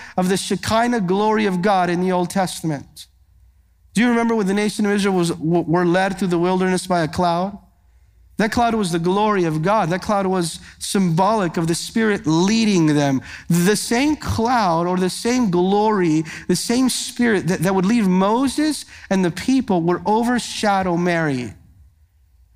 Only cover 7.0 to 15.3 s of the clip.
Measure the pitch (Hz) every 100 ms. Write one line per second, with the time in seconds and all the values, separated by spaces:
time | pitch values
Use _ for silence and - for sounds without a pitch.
7 | 156 - 180 170 190 202 - _ _ _
8 | _ _ - - 214 240 240 220 196 170
9 | 165 190 214 208 170 156 160 214 175 180
10 | - 208 190 185 165 - - - - 208
11 | 185 160 190 220 180 175 165 170 - -
12 | 220 202 - 160 185 226 220 190 156 147
13 | 143 135 - - - 170 175 208 - 233
14 | 285 302 - - 226 254 202 165 175 180
15 | 185 - 233